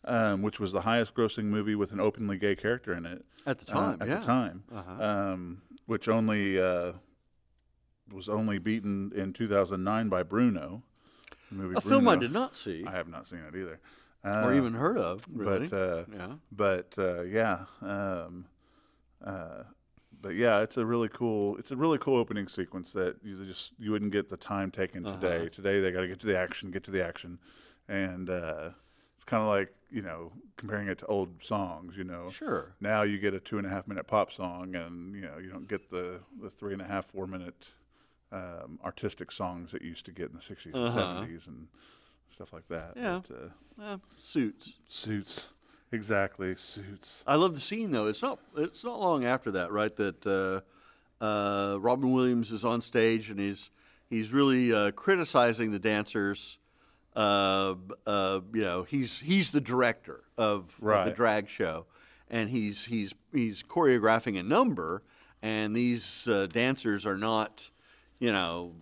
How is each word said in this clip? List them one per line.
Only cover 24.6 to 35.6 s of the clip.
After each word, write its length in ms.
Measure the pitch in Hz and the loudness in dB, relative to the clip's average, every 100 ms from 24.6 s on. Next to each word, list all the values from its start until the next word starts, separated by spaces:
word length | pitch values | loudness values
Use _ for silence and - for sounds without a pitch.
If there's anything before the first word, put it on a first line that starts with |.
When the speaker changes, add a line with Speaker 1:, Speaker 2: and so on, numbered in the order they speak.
| 95 | -2
Speaker 1:
taken 320 | - 95 92 | -2 -4 -4
today. 360 | 98 95 92 85 | -8 -2 0 0
Speaker 2:
Uh-huh. 80 | 82 | -2
Speaker 1:
Today 320 | - 98 101 | -4 2 2
they 100 | 95 | 2
gotta 160 | 90 92 | 0 -2
get 120 | 92 | -2
to 40 | 110 | 0
the 100 | 92 | 2
action, 340 | 90 - 98 | 0 -4 -8
get 120 | 92 - | -8 -4
to 60 | |
the 120 | 95 | -2
action, 340 | 85 82 87 87 - - - _ - | -2 -6 -14 -16 -18 -20 -20 _ -8
and, 400 | 98 95 90 90 | -4 -4 -4 -4
uh, 400 | 90 82 78 78 - _ _ _ _ | -4 -4 -6 -8 -14 _ _ _ _
it's 80 | - | -2
kinda 200 | 113 107 | 0 4
like, 280 | 101 95 _ _ | 2 2 _ _
you 100 | 117 | -8
know, 300 | 92 82 85 98 - - | -8 -10 -12 -16 -20 -14
comparing 320 | 104 104 101 | -6 -4 -4
it 120 | 92 | -6
to 60 | - | 0
old 360 | 101 92 82 | 0 0 -6
songs, 540 | - 104 92 80 87 98 | -4 -4 -2 -8 -12 -10
you 80 | 92 | -10
know. 240 | 87 90 | -8 -10
Speaker 2:
Sure. 460 | - 302 92 - - | -10 -4 -4 -6 -8
Speaker 1:
Now 220 | 101 107 | 0 2
you 160 | 104 101 | 2 2
get 140 | 101 | 0
a 60 | 95 | -2
two 160 | - 107 | -4 -4
and 100 | 98 | -2
a 20 | |
half 180 | 95 90 | -6 -6
minute 180 | 95 - | -8 0
pop 240 | 107 95 | 2 2
song, 420 | - 90 87 95 90 | -2 -8 -6 -8 -8
and, 380 | 85 87 90 101 | -8 -12 -12 -12
you 60 | |
know, 160 | 87 73 | -14 -14
you 120 | 92 | -14
don't 180 | 95 | -14